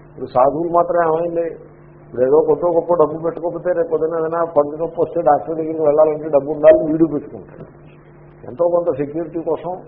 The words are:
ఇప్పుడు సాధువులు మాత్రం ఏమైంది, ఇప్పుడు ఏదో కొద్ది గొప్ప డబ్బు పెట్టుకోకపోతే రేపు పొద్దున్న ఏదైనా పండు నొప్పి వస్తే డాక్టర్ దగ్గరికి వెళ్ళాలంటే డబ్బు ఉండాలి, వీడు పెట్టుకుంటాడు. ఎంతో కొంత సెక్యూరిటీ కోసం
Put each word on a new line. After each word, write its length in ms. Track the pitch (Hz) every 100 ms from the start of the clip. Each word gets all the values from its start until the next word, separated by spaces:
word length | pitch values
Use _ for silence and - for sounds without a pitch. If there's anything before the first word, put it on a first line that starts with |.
ఇప్పుడు 240 | - - 131
సాధువులు 460 | 123 135 147 170
మాత్రం 260 | 170 175 175
ఏమైంది, 420 | 165 160 170 170 170 151 - - - -
ఇప్పుడు 220 | - 117
ఏదో 160 | 131 151
కొద్ది 280 | 156 143 175 165
గొప్ప 160 | 165
డబ్బు 240 | 175 151 160
పెట్టుకోకపోతే 460 | 165 165 170 165 170
రేపు 160 | 170 165
పొద్దున్న 260 | 156 160 165
ఏదైనా 260 | 160 170 165
పండు 300 | 147 147 151
నొప్పి 260 | 165 170
వస్తే 180 | 156 170
డాక్టర్ 340 | 156 143 143 160
దగ్గరికి 260 | 156 160
వెళ్ళాలంటే 480 | 156 147 156 151 156
డబ్బు 200 | 143 139
ఉండాలి, 280 | 151 156 160
వీడు 220 | 160 160 160
పెట్టుకుంటాడు. 520 | 147 - 113 85 - - - - - - - - - 101
ఎంతో 180 | 123 175
కొంత 220 | 175 175 135
సెక్యూరిటీ 420 | 143 156 165 165
కోసం 320 | 160 151 160 180